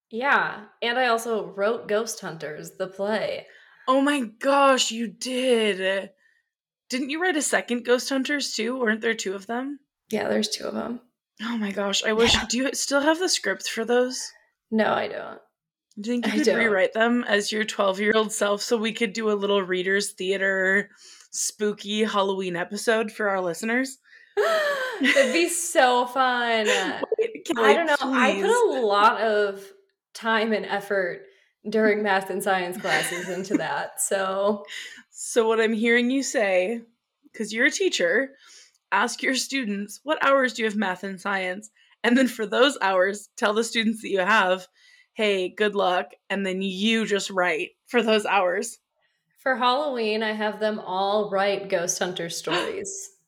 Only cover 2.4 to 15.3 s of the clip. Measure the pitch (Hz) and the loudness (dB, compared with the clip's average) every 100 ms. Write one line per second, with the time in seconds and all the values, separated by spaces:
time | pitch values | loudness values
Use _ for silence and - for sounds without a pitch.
2.4 | 156 151 165 - 185 - 202 214 165 - | -10 -10 -12 -8 -8 -4 -2 -2 -2 -6
3.4 | - - - _ - 269 277 294 220 - | -10 -20 -20 _ 2 2 4 0 -4 -4
4.4 | 269 277 277 254 - 226 226 - 247 254 | 0 4 6 4 2 -4 -8 -8 -6 -2
5.4 | 262 226 214 190 190 196 202 _ _ _ | 2 4 2 0 0 -2 -4 _ _ _
6.4 | _ _ _ _ - 247 269 320 370 302 | _ _ _ _ -8 -4 -4 -2 0 0
7.4 | - 196 190 240 240 247 - 269 262 285 | 0 -2 -2 -4 2 0 2 -2 -2 -2
8.4 | - - 220 262 226 220 226 226 196 190 | -4 -4 -4 -2 0 0 0 -2 -4 -8
9.4 | 190 233 269 285 _ _ - 113 - 214 | -6 -6 -6 -10 _ _ -6 -4 0 0
10.4 | 214 - - 220 233 240 _ _ _ - | 0 -4 -6 -6 -6 -8 _ _ _ -10
11.4 | 226 233 202 196 202 196 - 220 233 - | -6 -4 -4 -2 -2 -2 0 2 4 2
12.4 | 220 233 269 - - 277 294 320 370 - | 0 -2 -2 -4 0 0 2 2 0 0
13.4 | 202 196 - - 226 247 254 254 - - | -2 -4 -6 -6 0 2 0 -2 -10 -14
14.4 | _ _ - 220 202 - 107 - - | _ _ -4 0 2 0 -2 -6 -10